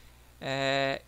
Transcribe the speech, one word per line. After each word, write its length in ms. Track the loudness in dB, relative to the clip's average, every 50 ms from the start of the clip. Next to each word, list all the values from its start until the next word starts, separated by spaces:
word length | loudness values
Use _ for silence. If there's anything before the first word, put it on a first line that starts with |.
| -20 -20 -20 -20 -20 -20 -18 -10
É, 640 | -6 -4 -2 0 0 2 2 2 2 0 -2 -4 -8